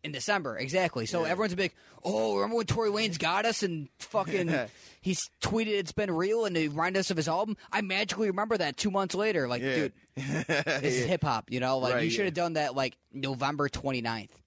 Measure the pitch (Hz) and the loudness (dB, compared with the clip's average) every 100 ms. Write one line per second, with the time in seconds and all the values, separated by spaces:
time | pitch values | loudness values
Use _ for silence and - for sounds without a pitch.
0 | 151 139 - 202 143 110 131 175 175 127 | -8 -6 0 0 0 -4 0 2 2 0
1 | 113 175 160 180 214 175 190 - - - | -2 0 0 0 0 0 -2 -4 -20 -8
2 | 170 214 220 202 202 233 220 226 220 208 | -2 0 2 2 2 0 0 0 0 2
3 | 220 165 160 185 226 220 196 160 143 _ | 0 0 0 2 2 0 -2 -2 -8 _
4 | - 220 175 190 170 156 110 - - - | -4 -2 0 0 2 0 -2 -10 -20 -6
5 | 185 175 - _ - 220 214 202 175 - | -2 -2 -4 _ -2 0 2 0 -2 -2
6 | 202 165 190 226 214 170 156 147 170 190 | 0 0 2 2 2 0 0 0 0 0
7 | 185 170 156 165 214 208 - 208 202 190 | 0 0 0 0 0 -4 -4 -4 -2 -2
8 | 208 185 214 185 214 220 156 127 208 190 | -2 0 0 0 0 2 0 0 0 0
9 | 190 180 214 180 127 123 131 127 - - | 0 0 2 2 0 0 0 0 0 -6
10 | _ - 135 151 139 147 139 139 139 127 | _ -10 -4 -2 0 0 0 0 0 0
11 | 123 180 151 113 - 127 127 135 127 123 | 2 2 2 0 -2 -2 0 2 2 2
12 | 113 117 196 170 170 156 147 131 131 - | 2 0 0 0 0 0 0 0 -2 -4
13 | _ 139 135 131 135 147 143 - 139 127 | _ -6 -4 0 -2 0 -2 0 -2 0
14 | 117 113 98 - | -2 -4 -8 -18